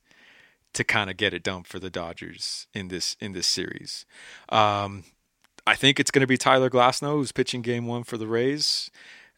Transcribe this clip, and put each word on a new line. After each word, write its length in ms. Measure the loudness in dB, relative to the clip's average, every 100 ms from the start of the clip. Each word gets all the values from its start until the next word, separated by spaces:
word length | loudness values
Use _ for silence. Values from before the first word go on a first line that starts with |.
| _ _ _ -20 _ _ _
to 100 | -4
kinda 300 | 0 0 0
get 200 | -2 -2
it 100 | -2
done 200 | -4 -6
for 160 | -10 -12
the 100 | -8
Dodgers 800 | -8 -8 -10 -14 -12 -10 -10 -10
in 140 | -10 -8
this, 280 | -6 -6 -6
in 140 | -8
this 140 | -4 -2
series. 580 | -2 -4 -8 -12 -14 -16 -20 -20 -20 0
Um, 540 | 4 4 2 -4 -8 -16 _ _ _ _ -2 2
I 80 | 6
think 240 | 6 4
it's 120 | 2
gonna 160 | 2 4
be 100 | 4
Tyler 320 | 6 6 6
Glasnow, 440 | 4 4 2 -2 -2
who's 140 | -2
pitching 300 | -2 -4 -4
game 240 | -4 -4 -4
one 160 | -6
for 140 | -8 -8
the 100 | -4
Rays. 640 | 0 0 0 -2 -2 -6 -14 -20 -20 -20